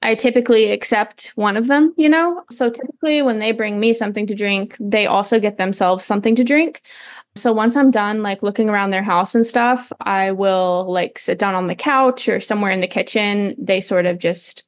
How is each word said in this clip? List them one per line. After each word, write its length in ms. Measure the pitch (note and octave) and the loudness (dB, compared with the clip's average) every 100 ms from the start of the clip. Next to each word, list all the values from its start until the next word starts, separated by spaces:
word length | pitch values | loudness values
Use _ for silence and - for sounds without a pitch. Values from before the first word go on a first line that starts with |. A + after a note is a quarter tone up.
I 120 | A3+ | -2
typically 560 | A3+ B3 B3 A#3+ A3 G#3+ | 0 2 2 4 4 4
accept 640 | G#3 - G#3+ G#3+ - - | 0 -2 -2 -2 -8 -12
one 220 | - G#3 G#3 | -4 -2 0
of 100 | A#3+ | 2
them, 260 | C#4+ D#4 E4 | 4 4 4
you 120 | D4+ | 4
know? 360 | D#4+ E4+ F4 - | 4 2 -2 -8
So 200 | - A#3+ | -2 -2
typically 520 | A#3 B3 - D#4 D4+ | -4 -12 -6 0 2
when 180 | C4 G#3+ | 2 0
they 100 | A3 | -2
bring 300 | A3+ G#3+ G#3 | -2 -2 0
me 120 | A3+ | 2
something 340 | A3+ G#3 G#3 G#3 | 2 -2 -4 -4
to 80 | G3+ | -2
drink, 400 | G3+ G3 G3+ - | -2 -2 -4 -8
they 280 | G3+ G#3+ G3+ | -2 0 2
also 340 | G3 G3+ A3 | 0 2 0
get 160 | G#3 G#3 | 0 -2
themselves 480 | F#3+ G3 F#3 F#3 | -4 0 0 0
something 320 | - G#3 A3 A3+ | -2 0 2 2
to 80 | |
drink. 380 | B3 D4 E4 - _ - - - - | 4 2 0 -4 _ -20 -20 -20 -20
So 180 | - A#3+ | -4 0
once 240 | A3 A3+ C#4 | 2 2 4
I'm 140 | C4+ | 4
done, 320 | A#3 G#3 G#3+ | 4 0 -2
like, 200 | G#3 G3 | -4 -4
looking 280 | G3+ G3+ G#3+ | -4 -2 0
around 200 | G3+ G3 | 0 0
their 120 | F#3+ | -2
house 320 | G3+ F3 G3 | 0 0 2
and 120 | A#3 A3+ | 0 2
stuff, 460 | B3 A#3+ B3 - - | 2 2 0 -4 -10
I 320 | G3+ G3 F#3+ | -4 0 0
will, 540 | F#3+ G3 F#3 F3+ F3+ F#3 | 0 0 2 2 0 -2
like, 280 | F3+ F3 - | -2 -4 -6
sit 200 | - F3+ | -6 -2
down 160 | G3+ | -2
on 120 | F#3 F3+ | -2 -4
the 80 | |
couch 540 | F3+ D4 C4+ B3+ B3+ - | -4 0 2 2 0 -2
or 120 | G3 | -4
somewhere 300 | - G#3 G3+ | -2 -2 0
in 100 | F#3+ | -2
the 60 | F3+ | -2
kitchen. 680 | G3 F#3 G#3+ G3+ G#3 G3+ - | -4 -2 -2 0 0 -2 -4
They 220 | F#3+ F#3+ | -2 -2
sort 260 | - F#3 F3+ | 0 0 0
of 120 | F3 | 0
just 460 | E3+ F3+ - - | -4 -4 -10 -16